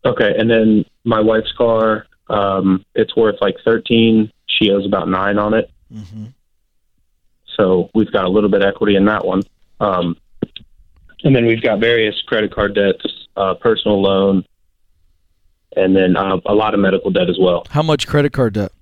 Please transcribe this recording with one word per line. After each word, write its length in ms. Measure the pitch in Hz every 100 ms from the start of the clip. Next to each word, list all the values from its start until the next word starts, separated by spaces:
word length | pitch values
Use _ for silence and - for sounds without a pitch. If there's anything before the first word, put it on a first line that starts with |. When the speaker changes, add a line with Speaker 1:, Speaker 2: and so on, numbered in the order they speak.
| -
Speaker 1:
Okay, 280 | 110 104 101
and 120 | 113
then 360 | 113 110 107 - _
my 160 | 117 113
wife's 320 | 110 110 110
car, 560 | - 117 113 110 107 - _ _
um, 560 | 107 98 98 95 95 _ -
it's 200 | 110 -
worth, 200 | 113 101
like, 160 | 101 92 -
thirteen. 640 | 113 - 113 113 110 107 _ -
She 240 | - 107
owes 140 | 98 98
about 240 | 98 85
nine 280 | 92 98 104
on 160 | 104
it. 160 | 110 - _ _
Speaker 2:
Mm-hmm. 320 | 110 98 107 107 131 _ _ _ _ _ _ _ _ _ _ _ -
Speaker 1:
So 320 | 98 92 85
we've 180 | 110 107
got 140 | 104 92
a 40 |
little 200 | 101 104
bit 120 | 98
of 60 | 98
equity 260 | 98 104 98
in 100 | 98
that 200 | 107 -
one. 180 | 92 101 _ _ -
Um, 340 | 104 90 87 85 _ - - - - _ _ _ - -
and 120 | - 131
then 100 | 117
we've 160 | 113
got 180 | 117 104
various 420 | 117 117 107 98 -
credit 280 | 110 104 -
card 200 | 104 101
debts, 300 | 98 - - - - -
uh, 200 | 95 90
personal 460 | 120 110 - 101
loan, 440 | 98 95 98 98 - _ _ _ _ _ _ _ _ _ _ _ _ -
and 200 | 95 95
then, 200 | 92 90
uh, 220 | 98 95 -
a 80 |
lot 200 | 104 107
of 60 | 101
medical 320 | 98 95 101
debt 180 | 95 90
as 80 | 92
well. 280 | 92 87 -
Speaker 2:
How 140 | 143
much 240 | 160 151 -
credit 240 | 147 143
card 220 | - 120
debt? 180 | 104 95 _